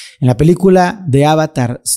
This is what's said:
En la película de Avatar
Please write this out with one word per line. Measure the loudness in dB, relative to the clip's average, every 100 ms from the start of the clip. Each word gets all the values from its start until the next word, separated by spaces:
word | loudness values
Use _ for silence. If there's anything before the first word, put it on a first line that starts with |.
| -18 -4
En | -2
la | 2
película | 2 2 2 2 0 -4 -2
de | 0 2
Avatar | 0 -2 -4 -6 -6 -8